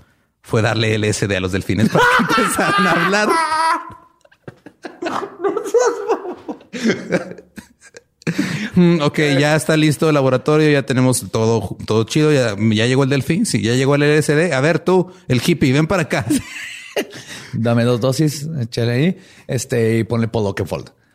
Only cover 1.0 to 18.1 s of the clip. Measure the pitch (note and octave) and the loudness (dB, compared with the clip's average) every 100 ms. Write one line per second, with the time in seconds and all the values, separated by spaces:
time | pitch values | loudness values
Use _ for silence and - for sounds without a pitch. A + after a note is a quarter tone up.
1 | G#2+ G#2 G2+ F#2+ F#2 F#2+ - G2 - - | 0 0 -2 -2 -2 -4 -2 0 2 2
2 | B4 B4+ - A4+ G#4+ - D#4+ G4+ F#4+ E4+ | 2 2 0 0 0 0 0 0 0 0
3 | F#4 G4+ E4 E4 D#4 D#4 D#4+ E4 E4 - | 0 0 0 0 0 0 0 -2 -6 -20
4 | _ _ _ _ - - - _ - - | _ _ _ _ -20 -20 -20 _ -18 -10
5 | F4 - G4 - F#4 A4+ - A#4+ B4 - | -8 -8 -10 -6 -4 -4 0 2 2 0
6 | G4+ - F4+ - - - - F3+ A3 - | -4 -4 -6 -14 -14 -16 -14 -4 -2 -2
7 | - F3+ - - - - - _ - - | -2 -6 -6 -16 -20 -20 -20 _ -20 -20
8 | _ _ - - - F3 G#3+ F3+ F3 E3+ | _ _ -6 -4 -4 -4 -2 2 2 2
9 | D3 - D3 C#3 D3 D#3 - D#3 D#3 C3+ | 0 0 0 2 2 0 0 2 2 2
10 | D#3+ D3 C3 B2+ D3+ D3+ D#3 C#3+ B2+ B2+ | 2 2 2 2 2 2 4 2 2 2
11 | B2+ B2 F#2+ A2+ A2+ A2+ G2+ - - A2 | 2 2 -2 0 2 0 -2 -8 -2 0
12 | A2 D3+ D3+ C#3+ A#2 G2+ A2+ G#2+ A#2+ C3 | 0 2 2 4 2 0 2 2 2 2
13 | C3+ C#3 - E3+ A3+ G#2+ G#2 B2+ C3+ C#3+ | 2 0 0 -2 0 0 0 2 2 2
14 | D3 D3+ D3+ D3 F3 C3 D3 E3 - F#3 | 4 2 2 2 2 2 2 0 2 2
15 | F3+ - - B2+ - D3+ C3+ C#3 D#3 G3 | 0 -6 -2 0 2 2 2 2 2 0
16 | C#3+ - F#2+ C#4 - - - - - - | -2 -2 -2 -2 -4 -14 -14 -16 -10 -8
17 | - - - - - A2+ A#2 A#2+ A#2 A#2+ | -8 -10 -16 -18 -10 -4 0 2 2 2
18 | B2+ | 0